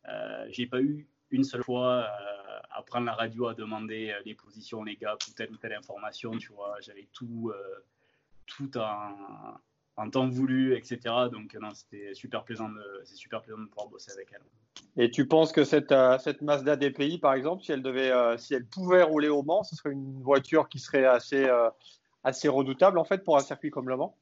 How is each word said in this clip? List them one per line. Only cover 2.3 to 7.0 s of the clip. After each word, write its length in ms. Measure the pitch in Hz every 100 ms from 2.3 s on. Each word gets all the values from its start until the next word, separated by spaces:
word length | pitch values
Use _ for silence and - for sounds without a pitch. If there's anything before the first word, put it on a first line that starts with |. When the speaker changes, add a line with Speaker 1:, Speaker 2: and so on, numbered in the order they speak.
| 101 98 107 -
Speaker 1:
à 120 | 110
prendre 240 | - 120 120
la 80 |
radio 340 | 110 113 113 120
à 60 |
demander, 560 | 113 107 107 107 110 110
euh, 120 | 101
les 100 | 104
positions, 500 | 107 _ 107 104 113
les 120 | 107 107
gaps 300 | 110 104 -
ou 60 |
telle 160 | - 110
ou 60 | 110
telle 160 | 113
information, 580 | 104 - 101 107 - 117
tu 200 | 113 -
vois. 240 | 104 101 104
J'avais 280 | 101 101